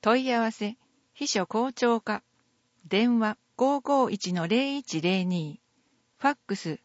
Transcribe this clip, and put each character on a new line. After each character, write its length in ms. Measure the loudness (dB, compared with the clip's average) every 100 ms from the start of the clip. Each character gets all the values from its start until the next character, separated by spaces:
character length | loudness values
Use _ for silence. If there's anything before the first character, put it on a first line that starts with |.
問 240 | 4 4
い 80 | 4
合 80 | 0
わ 100 | 0
せ、 260 | -2 -8 -8 _ _ _
秘 140 | -10 -4
書 200 | -2 -2
校 260 | -2 -2
長 280 | 0 0 0
課。 220 | -2 -8 _ _ _ _ _ _ -2
電 320 | 2 2 2
話、 180 | 0 -4 _ -2
五 240 | 0 0
五 300 | 0 2 2
一 220 | 0 -4
の 140 | -2 0
零 300 | 0 0 -4
一 240 | -6 -2
零 240 | 0 0
二。 360 | 0 -2 -4 -10 _ _ _ _ _ _
フ 100 | -2
ァ 20 |
ッ 20 | -2 -6
ク 100 | -8
ス 240 | -6 -8